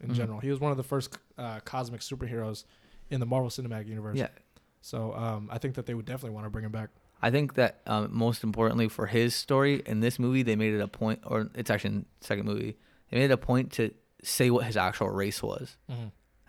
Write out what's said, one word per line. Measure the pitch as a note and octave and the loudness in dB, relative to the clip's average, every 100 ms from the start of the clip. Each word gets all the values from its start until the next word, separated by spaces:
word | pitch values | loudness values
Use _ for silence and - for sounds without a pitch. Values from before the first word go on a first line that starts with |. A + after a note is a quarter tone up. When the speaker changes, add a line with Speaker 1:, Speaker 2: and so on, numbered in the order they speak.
Speaker 1:
in | A2+ | -2
Speaker 2:
Mm-hmm. | A#2+ | -2
Speaker 1:
general. | A2+ G#2+ | -2 -2
He | C3 | -2
was | C#3 | 0
one | D3 | 0
of | C3+ | -2
the | |
first, | C3 C#3 C3 - _ - | -2 -2 -4 -10 _ -12
uh, | A#2+ A2 | -10 -10
cosmic | - C3 B2 A#2 | -8 -6 -6 -8
superheroes | - C3 A#2+ A#2 A2 G#2+ - _ _ - - | -10 -8 -6 -4 -4 -6 -12 _ _ -20 -6
in | C3+ | -2
the | A#2+ | 0
Marvel | C3 B2 | 0 0
Cinematic | - B2 A2+ G#2+ | -4 -6 -6 -6
Universe. | A2 G#2+ A2 | -6 -4 -2
Speaker 2:
Yeah. | - - _ _ _ _ | -4 -6 _ _ _ _
Speaker 1:
So, | - B2 A2 | -10 -6 -4
um, | - A#2 G#2+ G#2 | -4 -4 -4 -6
I | A2+ | -6
think | C3+ B2+ | -6 -6
that | B2 | -6
they | |
would | A#2+ | -6
definitely | G#2+ B2+ B2 G#2+ | -6 -8 -8 -8
wanna | G#2+ | -8
bring | G#2+ | -6
him | G#2+ | -6
back. | A2 G#2+ _ _ - | -6 -8 _ _ -2
Speaker 2:
I | A2+ | 2
think | C3+ D3 | 4 2
that, | - A#2+ - - | 4 2 2 -2
um, | G#2+ G#2+ A2+ | 0 0 2
most | A#2 A2+ | 2 2
importantly | A2+ G#2+ A2+ A#2 A2 | 0 2 4 4 2
for | - G#2 | 0 0
his | A2+ A#2 | 4 4
story | A#2 - C3+ C#3 C#3+ - | 2 2 4 4 2 0
in | A2 | 2
this | A2+ - | 2 2
movie, | B2 C3 | 2 4
they | A#2+ A2 | 4 4
made | A2 | 4
it | G#2+ | 2
a | G2+ | 0
point, | - A2 A2 | -2 -2 -2
or | - A2 A2 | 0 -2 -2
it's | - B2 | -4 0
actually | G#2+ G#2 | 0 0
in | G#2 - _ | -2 -6 _
the | - | -4
second | G2+ | -2
movie, | G#2+ G#2 A2 G#2+ _ _ - | -2 -2 -4 -8 _ _ -4
they | - | 2
made | |
it | C#3 | 4
a | B2+ | 4
point | - B2 B2+ | 4 2 2
to | - A2+ - _ _ | 0 -2 -2 _ _
say | - - B2+ | -4 2 4
what | A#2+ A#2 | 4 2
his | G#2+ | 2
actual | F#2 - G2+ | 0 2 0
race | G2 G2 - | 0 -2 -2
was, | G#2 F#2+ B2+ - - | -4 -6 -8 -16 -12
Speaker 1:
Mm-hmm. | A#2+ A2+ - _ _ | -10 -10 -14 _ _